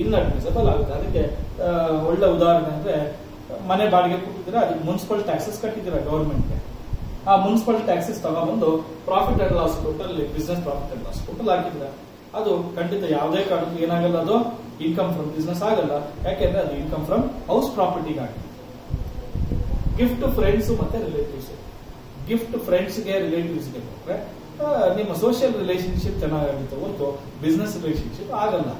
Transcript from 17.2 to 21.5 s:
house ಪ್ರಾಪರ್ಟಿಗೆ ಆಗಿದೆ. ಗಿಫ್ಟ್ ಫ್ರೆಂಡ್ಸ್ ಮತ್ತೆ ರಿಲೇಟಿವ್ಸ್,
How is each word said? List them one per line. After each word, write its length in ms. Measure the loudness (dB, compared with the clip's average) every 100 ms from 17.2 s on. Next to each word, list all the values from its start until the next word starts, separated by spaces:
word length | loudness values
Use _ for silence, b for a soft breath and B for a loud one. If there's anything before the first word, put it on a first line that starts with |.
house 520 | 0 -4 0 2 2
ಪ್ರಾಪರ್ಟಿಗೆ 460 | 2 2 2 -2 -4
ಆಗಿದೆ. 280 | -4 -8 -12 -14 -16 -16 -6 -4 -4 -8 -6 -4 0 0 0 0 0 2
ಗಿಫ್ಟ್ 380 | 2 2 2
ಫ್ರೆಂಡ್ಸ್ 360 | 4 4 4 2
ಮತ್ತೆ 280 | 2 0 -2
ರಿಲೇಟಿವ್ಸ್, 500 | -2 -2 -4 -6 -12